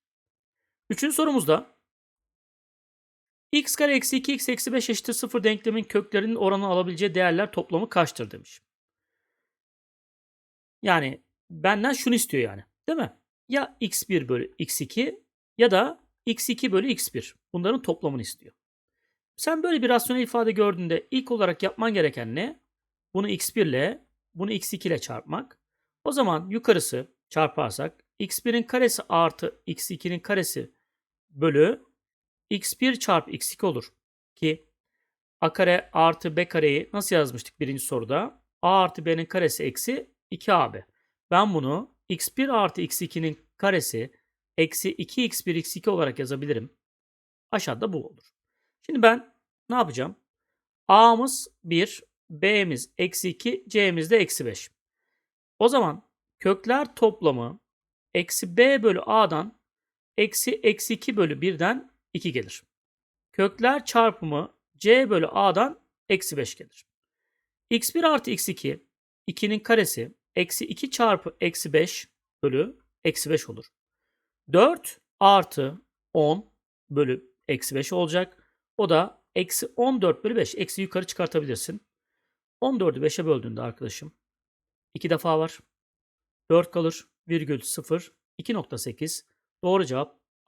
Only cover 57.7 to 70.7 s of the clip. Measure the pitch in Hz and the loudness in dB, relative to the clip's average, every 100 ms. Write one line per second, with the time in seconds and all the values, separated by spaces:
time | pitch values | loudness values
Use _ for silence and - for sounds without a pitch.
57.7 | _ _ _ _ 175 175 - 180 180 262 | _ _ _ _ -2 -2 -4 0 4 6
58.7 | 277 220 185 - 220 196 156 202 - _ | 6 4 2 2 4 4 0 -4 -12 _
59.7 | _ _ _ _ - 214 - 247 220 220 | _ _ _ _ 0 0 0 -2 2 2
60.7 | 214 - 226 - 208 165 139 180 156 175 | 0 -2 -4 -2 0 0 0 -2 0 0
61.7 | 254 - _ _ - 175 127 - - _ | -2 -8 _ _ -8 -4 -4 -6 -12 _
62.7 | _ _ _ _ _ _ - 196 - 240 | _ _ _ _ _ _ 0 0 2 0
63.7 | 285 - 233 226 - 160 147 - _ _ | 0 2 4 4 2 -4 -4 -6 _ _
64.7 | _ 202 254 262 185 160 196 196 175 277 | _ 6 6 6 2 2 2 4 4 0
65.7 | - _ _ - 190 - 143 117 - - | -2 _ _ -2 -2 -2 -6 -6 -10 -20
66.7 | _ _ _ _ _ _ _ _ _ - | _ _ _ _ _ _ _ _ _ -2
67.7 | 233 - 339 320 285 - 208 - - 135 | -2 0 0 2 2 0 -4 -4 -4 -6
68.7 | 143 _ _ _ _ - - 208 214 214 | -6 _ _ _ _ -12 -4 -2 -2 2
69.7 | 226 180 - 160 - _ - 175 - - | 2 2 -2 -10 -14 _ -4 -2 -4 -8